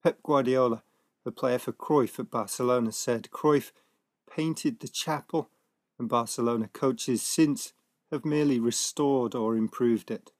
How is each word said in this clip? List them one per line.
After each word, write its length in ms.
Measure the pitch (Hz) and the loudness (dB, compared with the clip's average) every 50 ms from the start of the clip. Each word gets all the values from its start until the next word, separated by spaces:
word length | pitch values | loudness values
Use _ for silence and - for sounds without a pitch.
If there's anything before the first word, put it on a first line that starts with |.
| _ | _
Pep 180 | 170 - _ _ | 0 -2 _ _
Guardiola, 580 | - 151 139 131 123 131 131 127 123 117 113 _ _ _ _ _ _ _ _ _ | 0 2 2 2 2 2 2 2 2 0 -2 _ _ _ _ _ _ _ _ _
the 60 | 127 | -12
player 300 | 113 - - 131 123 160 | -8 -4 -2 -2 -2 -2
for 120 | - - - | -4 -6 -10
Cruyff 460 | _ - - 156 147 127 107 - - | _ -2 2 4 4 4 2 -2 -10
at 100 | 120 - | -12 -6
Barcelona, 640 | - 117 107 101 - - 127 123 123 123 117 113 | -4 -4 -4 -4 -4 -4 0 2 2 2 2 -2
said, 380 | 107 - - - 120 113 98 - | -4 -4 -2 -2 -2 -2 -4 -10
"Cruyff 400 | - - - 151 147 139 123 - _ _ _ _ _ _ _ _ _ _ _ _ | -12 0 2 4 4 4 2 -2 _ _ _ _ _ _ _ _ _ _ _ _
painted 520 | - - 156 160 160 - - - - - | -6 -4 -2 -2 -2 -2 -2 -4 -4 -4
the 80 | - 131 | -12 -10
chapel, 600 | - - - - 156 143 - _ - 160 - _ _ _ _ _ _ _ _ _ _ _ | -8 -8 -4 -4 -4 -6 -6 _ -4 -4 -4 _ _ _ _ _ _ _ _ _ _ _
and 100 | 120 113 | -4 0
Barcelona 600 | 131 120 117 113 - - 117 117 117 113 110 101 _ | 0 0 0 -2 -2 -2 0 0 0 0 -2 -6 _
coaches 500 | - - 135 123 110 - - 127 107 - | -2 0 0 0 0 -2 -2 -2 -2 -2
since 520 | - - - 160 147 143 120 - - _ _ _ _ _ _ _ _ | -2 2 2 4 4 2 -2 -6 -14 _ _ _ _ _ _ _ _
have 140 | - 143 - | -8 -6 -4
merely 340 | 156 147 151 151 143 135 120 | -2 0 2 4 4 4 4
restored 760 | 113 120 117 - - - - - 147 139 139 135 120 113 101 | 2 0 0 0 -4 -4 -2 0 2 2 2 2 2 0 -2
or 180 | 127 110 110 113 | -2 0 0 2
improved 560 | 113 110 110 - - 123 120 117 104 - - | 0 0 -2 0 0 2 2 2 2 0 -6
it." 220 | 113 - _ - _ _ | -10 -10 _ -18 _ _